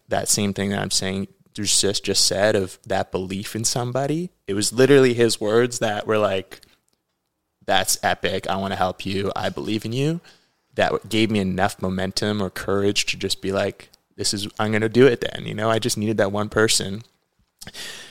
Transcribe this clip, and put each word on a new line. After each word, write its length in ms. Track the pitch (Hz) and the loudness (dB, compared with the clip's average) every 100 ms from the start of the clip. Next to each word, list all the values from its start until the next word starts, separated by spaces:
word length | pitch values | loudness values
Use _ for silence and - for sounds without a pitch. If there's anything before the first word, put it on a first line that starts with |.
| _ | _
that 180 | 98 98 | -4 -2
same 260 | - 101 | -2 -2
thing 160 | 98 98 | -2 -4
that 100 | 101 | -4
I'm 100 | 98 | -4
saying, 380 | - 95 95 98 _ _ | -4 -4 -4 -8 _ _
just, 280 | - 101 - | -6 -2 2
just, 220 | 98 104 | 2 0
just 220 | - 95 - | -2 0 2
said, 320 | 95 107 107 | 2 2 2
of 200 | 92 - - | -2 -6 -4
that 240 | 95 98 | -4 -2
belief 460 | 92 95 98 104 110 | -6 -6 -6 -8 -4
in 80 | |
somebody. 680 | 113 131 123 127 139 156 180 _ - | -2 -2 -2 -4 -2 -4 -6 _ -6
It 60 | |
was 200 | 101 104 | -2 0
literally 400 | 107 131 143 131 | 4 8 8 6
his 280 | 117 120 107 | 6 2 2
words 380 | 104 113 123 120 | 2 2 2 0
that 260 | 113 104 - | -2 -2 0
were 140 | 107 | 2
like, 420 | 104 98 - - _ _ _ _ _ _ _ _ _ _ - | 2 0 -6 -14 _ _ _ _ _ _ _ _ _ _ 0
"That's 320 | 95 95 - | 2 2 0
epic. 440 | 101 90 95 95 - | 0 0 0 -2 -2
I 100 | 95 | -4
wanna 180 | 98 95 | -2 -2
help 280 | 92 - | -2 -2
you. 280 | 95 95 98 - | -6 -4 -4 -4
I 140 | 98 | -4
believe 340 | 90 67 107 | -6 -4 -4
in 100 | 110 | -4
you." 280 | 120 143 165 - _ _ _ _ - | -4 -2 -4 -8 _ _ _ _ 0
That 160 | 92 | 0
w-, 180 | - - | 0 0
gave 220 | 110 110 | 2 2
me 80 | 107 | 2
enough 420 | 95 92 101 - | 0 0 0 0
momentum 580 | 95 92 95 - 107 104 | -4 -2 -4 -4 -2 -2
or 120 | 92 | -4
courage 560 | - - 98 101 101 - | -6 -2 0 2 0 -2
to 100 | 92 | -4
just 240 | 95 - | -6 -6
be 100 | 95 | -4
like, 380 | 95 98 - - _ _ - | -2 -2 -6 -16 _ _ -8
"This 160 | 104 | -4
is, 140 | 104 101 - | -4 -6 -4
I'm 120 | 107 | -2
gonna 180 | 110 110 | 0 2
do 180 | 110 131 | 6 6
it 140 | 120 | 6
then." 240 | - - - | -2 -8 -8
You 100 | 104 | -4
know, 160 | 110 | -2
I 80 | 113 | 0
just 180 | 120 110 | 0 -2
needed 200 | 107 107 | -2 0
that 140 | 101 | 0
one 180 | 104 104 | -2 -2
person. 540 | - 110 - 95 101 - _ _ _ _ _ - - - - - | 2 2 2 -2 -8 -14 _ _ _ _ _ -18 -16 -14 -16 -20